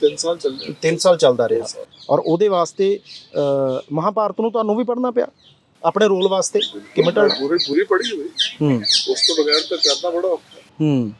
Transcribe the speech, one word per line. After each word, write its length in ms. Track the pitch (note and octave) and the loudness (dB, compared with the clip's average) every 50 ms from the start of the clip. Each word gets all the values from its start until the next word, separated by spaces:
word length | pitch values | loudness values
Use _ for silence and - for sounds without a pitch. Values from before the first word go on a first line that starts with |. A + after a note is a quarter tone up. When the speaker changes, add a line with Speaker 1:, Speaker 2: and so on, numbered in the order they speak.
Speaker 1:
ਤਿੰਨ 160 | - D3 D3 | 2 2 2
ਸਾਲ 200 | - D#3+ E3 E3+ | 0 -4 -4 -2
ਚੱਲੇ। 380 | E3+ - C#3 C3 - - - D3 - | -2 -4 -4 -4 -6 -10 -12 -8 -4
Speaker 2:
ਤਿੰਨ 140 | - D#3+ E3 | -2 -2 0
ਸਾਲ 200 | - - F#3 F3 | 2 4 4 4
ਚੱਲਦਾ 320 | D#3+ D3+ C3+ B2 A#2 A#2+ A2 | 6 6 4 4 4 2 0
ਰਿਹਾ। 100 | A2+ A#2 | 0 -2
Speaker 1:
ਤਿੰਨ 280 | A#2 - - - G#2+ | -2 -4 -10 -14 -16
ਸਾਲ। 180 | - - - - - | -18 -20 -12 -4 0
Speaker 2:
ਔਰ 120 | C#3 D3+ - | 0 0 2
ਉਹਦੇ 220 | E3 D#3+ F3 G#3 G#3 | 2 2 2 2 2
ਵਾਸਤੇ, 520 | F#3+ F3 E3+ D#3+ - - G3 G3 G3+ - - - - - - - - | 2 2 0 0 -2 -2 0 0 -2 -4 -8 -14 -20 -20 -18 -6 -4
ਅਹ, 480 | - D3 C#3 C#3 C#3 C3+ C3 B2+ C3 - - | -2 0 0 2 0 0 0 -2 -4 -6 -6
ਮਹਾਭਾਰਤ 480 | C#3+ D#3 D#3+ G#3 G3 F#3 G3 G#3 G3+ - | -4 -2 -2 -2 0 0 -2 -2 -2 -2
ਨੂੰ 120 | A3 A#3 | -2 -2
ਤੁਹਾਨੂੰ 240 | G#3+ A#3 A3 G#3 G#3 | 0 -2 0 0 0
ਵੀ 80 | A3+ B3 | 0 -2
ਪੜ੍ਹਨਾ 260 | G#3+ A#3+ B3 B3 B3 | -2 -2 -2 -2 -4
ਪਿਆ 160 | A3+ B3 - - - _ _ - - _ _ _ _ _ - | -4 -6 -8 -10 -12 _ _ -20 -20 _ _ _ _ _ -2
ਆਪਣੇ 220 | E3 - G3 A3 | -2 2 2 2
ਰੋਲ 220 | G3+ F#3+ F3+ F#3+ G3 | 2 2 2 2 2
ਵਾਸਤੇ? 320 | F#3+ F#3+ F3 - - G#3 | 0 0 0 0 -2 -2
ਕਿਵੇਂ 440 | G#3 - - G#2 G#2 - - - D#3 | -2 -4 -6 -12 -18 -4 0 0 2
Speaker 1:
ਮੈਂ 80 | E3+ | 2
Speaker 2:
ਤੁਹਾਡਾ 220 | E3+ D#3+ D3 C#3+ - | 2 2 2 2 2
Speaker 1:
ਪੂਰੀ, 240 | C3 C3+ C#3+ E3 F3 - C#3 | 0 -2 0 0 -2 -2 0
ਪੂਰੀ 160 | C#3+ D#3+ G#3 | -2 0 0
ਪੜ੍ਹੀ 340 | - G#3+ F#3 B3 A#3+ G#3+ D#3+ | 2 0 0 0 -2 -6 -8
ਹੋਈ। 100 | C#3 A#2 - - - - - - | -8 -8 -6 -4 -4 -4 -4 -2
Speaker 2:
ਹੂੰ। 200 | D#3 D3 C3 A#2 G2+ - - - - - | 0 0 0 0 0 0 0 0 0 -2
Speaker 1:
ਉਸ 100 | C3 - - | -2 0 -2
ਤੋਂ 180 | E3+ E3 D#3 D3 | 0 0 0 0
ਬਗੈਰ 160 | D3 D3 D#3 | 2 0 0
ਤਾਂ 180 | D#3 - F3+ D#3 | -2 -4 -4 -2
ਕਰਨਾ 320 | - D3 C#3 C#3 E3+ F3+ | 0 -2 -2 -2 -2 -4
ਬੜਾ 180 | E3 F3 F3+ F#3+ | -2 -2 -2 -2
ਔਖਾ 280 | E3+ D#3 - - - | -2 -4 -6 -12 -20
ਹੈ। 60 | - - - _ - | -20 -20 -14 _ -2
Speaker 2:
ਹੂੰ। 320 | D#3 D3+ C#3+ C3 A#2+ G#2 A2 | 0 2 2 0 0 -4 -8